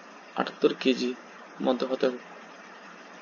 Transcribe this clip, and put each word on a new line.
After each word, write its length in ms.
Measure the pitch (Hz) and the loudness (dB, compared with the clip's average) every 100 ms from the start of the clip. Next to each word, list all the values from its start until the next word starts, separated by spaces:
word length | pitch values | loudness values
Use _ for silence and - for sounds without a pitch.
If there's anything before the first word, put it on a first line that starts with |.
| - - - - | -16 -18 -8 -2
আটাত্তর 380 | - - 147 - | -2 4 4 6
কেজি 340 | 131 123 123 127 - - - - | 4 4 2 -2 -10 -16 -14 -2
মধ্যে 240 | 131 123 131 | 2 2 2
হতে 220 | 131 131 | 4 2
হবে। 100 | 123 - - - - - - - - - - | 2 -10 -16 -16 -16 -18 -18 -18 -18 -18 -18